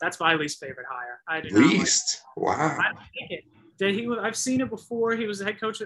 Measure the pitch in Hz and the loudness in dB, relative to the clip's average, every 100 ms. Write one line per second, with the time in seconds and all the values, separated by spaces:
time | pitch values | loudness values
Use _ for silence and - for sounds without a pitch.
0 | 170 - 160 160 147 - 135 131 127 127 | -4 0 2 2 0 -6 -10 -12 -10 -10
1 | 123 123 - 160 - 180 156 202 - - | -10 -10 -6 -6 2 6 8 6 4 2
2 | - - - - - 107 156 147 208 - | 0 -6 -6 -4 0 2 2 2 -2 -2
3 | - 262 - 165 - _ - - 196 202 | -14 -14 -10 -10 -12 _ -16 -2 0 0
4 | 233 226 214 - 254 254 262 214 - 233 | -2 -2 -2 -2 0 0 0 -4 -6 0
5 | 226 226 214 202 202 208 220 214 | 0 0 -2 -4 -4 -4 -4 -4